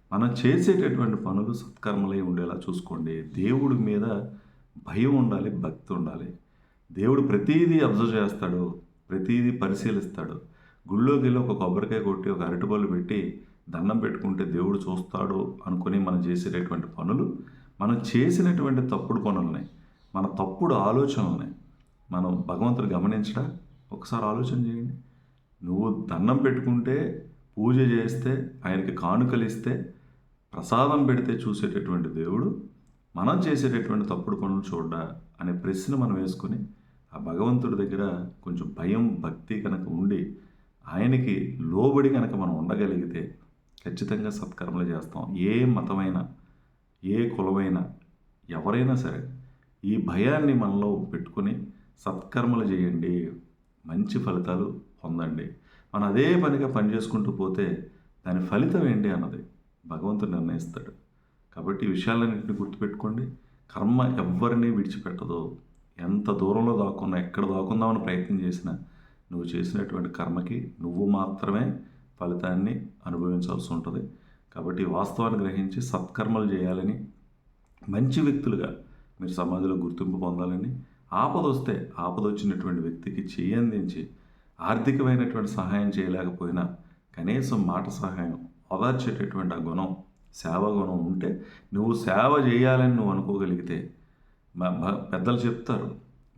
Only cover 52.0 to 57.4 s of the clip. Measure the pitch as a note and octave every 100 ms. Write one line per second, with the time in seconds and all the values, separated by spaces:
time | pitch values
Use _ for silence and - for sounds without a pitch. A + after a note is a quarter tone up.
52 | - F#2 - B2+ A#2+ A#2+ G2+ F2+ F2+ E2+
53 | F2 F2+ E2 - - _ _ _ E2 E2
54 | G#2+ A#2+ - F2+ F2 F#2 G2+ - - -
55 | E2 E2+ E2 D#2 - - _ - _ G2+
56 | G2+ G2+ D#3 F3 D#3 C#3 C3+ B2+ G#2 A2
57 | - A2+ G2+ F#2